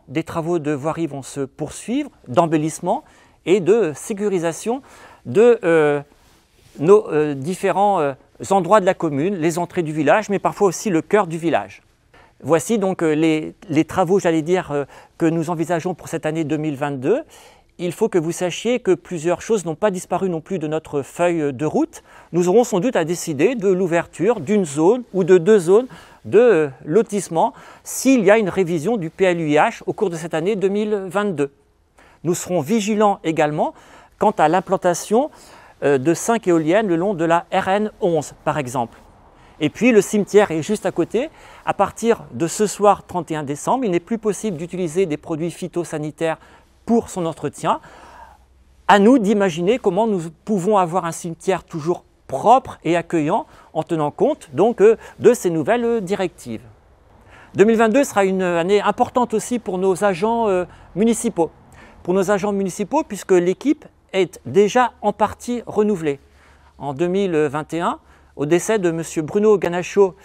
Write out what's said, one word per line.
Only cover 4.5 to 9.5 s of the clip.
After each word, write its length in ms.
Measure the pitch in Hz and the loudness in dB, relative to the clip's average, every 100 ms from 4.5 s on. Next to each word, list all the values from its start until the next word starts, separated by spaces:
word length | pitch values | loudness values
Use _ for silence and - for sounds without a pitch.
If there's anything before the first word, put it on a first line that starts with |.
| 156 214 269 - - - - 147 | -6 -6 -6 -8 -20 -20 -18 -2
de, 340 | 165 240 233 165 | 4 6 6 4
euh, 360 | 165 147 147 - _ _ _ _ _ _ - | 4 4 0 -4 _ _ _ _ _ _ 0
nos, 300 | 156 214 - | 6 6 6
euh, 220 | 151 151 | 0 0
différents, 680 | 135 143 185 196 175 202 190 | -2 -6 -4 -2 2 2 2
euh, 140 | 143 127 _ - 127 | 0 -4 _ -10 0
endroits 280 | 190 165 214 | 0 4 4
de 60 | 185 | 4
la 80 | |
commune, 420 | 180 165 139 180 190 | 0 -2 -2 -2 -2
les 240 | 170 | -2